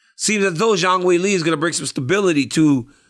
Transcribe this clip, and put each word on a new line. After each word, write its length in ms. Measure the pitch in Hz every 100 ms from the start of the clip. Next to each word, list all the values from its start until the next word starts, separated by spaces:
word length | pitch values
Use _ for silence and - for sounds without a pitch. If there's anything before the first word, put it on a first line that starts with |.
| _ -
Seems 280 | - 214
as 120 | 196 160
though 160 | 226
Zhang 320 | 196 185 185
Weili 300 | 180 175 196
is 100 | 190
gonna 140 | 160 156
bring 160 | 165
some 120 | - 143
stability 600 | - 127 196 190 147 123
to 420 | 165 151 135 110 _